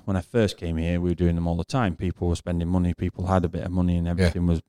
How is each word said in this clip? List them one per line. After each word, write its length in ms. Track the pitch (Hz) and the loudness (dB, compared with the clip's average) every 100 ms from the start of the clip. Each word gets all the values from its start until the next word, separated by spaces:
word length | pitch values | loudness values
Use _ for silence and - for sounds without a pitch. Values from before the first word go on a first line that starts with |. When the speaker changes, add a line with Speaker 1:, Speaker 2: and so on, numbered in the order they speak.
| - | -4
Speaker 1:
when 100 | 95 | -4
I 60 | |
first 340 | - 120 104 - | -2 0 0 -2
came 220 | 87 80 | -4 -2
here, 200 | 82 87 | 0 0
we 100 | 90 | 0
were 40 | |
doing 200 | 85 87 | 2 2
them 120 | 85 85 | 2 0
all 100 | 82 | -2
the 80 | |
time. 300 | 80 139 110 | -2 0 0
People 340 | 85 92 - 90 | -2 -6 -2 -2
were 80 | 85 | -2
spending 320 | - 87 85 | -2 -2 0
money, 260 | 92 87 | 0 0
people 320 | 85 90 - 90 | 0 -4 -4 0
had 180 | 95 | 2
a 40 | 87 | 2
bit 160 | 92 | -2
of 60 | - | -4
money, 260 | 92 90 87 | 0 2 2
and 80 | 85 | 0
Speaker 2:
Yeah. 60 | |
Speaker 1:
everything 340 | 85 90 87 87 | 2 2 2 2
was 160 | 82 | 0